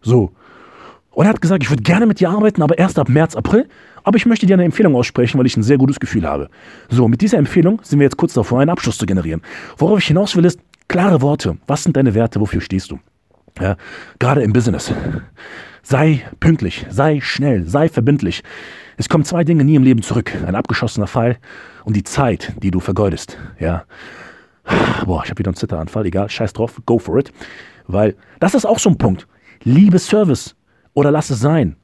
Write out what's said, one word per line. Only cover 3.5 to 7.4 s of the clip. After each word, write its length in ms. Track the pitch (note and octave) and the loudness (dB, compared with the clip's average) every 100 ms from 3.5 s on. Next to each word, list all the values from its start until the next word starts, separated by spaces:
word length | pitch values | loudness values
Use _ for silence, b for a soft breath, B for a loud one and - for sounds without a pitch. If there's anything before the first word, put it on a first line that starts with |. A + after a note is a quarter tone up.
| G#3 C4+ B B B | 0 0 B B B
Aber 140 | - G#3+ | 0 2
ich 100 | A#3+ | 2
möchte 200 | A3+ F#3 | 2 4
dir 80 | |
eine 100 | F#3+ | 4
Empfehlung 320 | F3 - G3+ C3 | 2 2 2 4
aussprechen, 420 | A#2+ - A#2+ C3 | 0 0 0 2
weil 80 | B2+ | 0
ich 100 | - | 0
ein 60 | |
sehr 160 | G#2+ C#3 | 2 4
gutes 220 | C3+ C#3 | 2 0
Gefühl 260 | C#3 A2 D#2+ | -4 -4 -2
habe.“ 220 | C#2+ C#2+ B B B B | -4 -8 B B B B
So, 180 | A#2 A#2 | 0 2
mit 140 | A#2 | 2
dieser 180 | G#3 | 2
Empfehlung 420 | G3+ | 2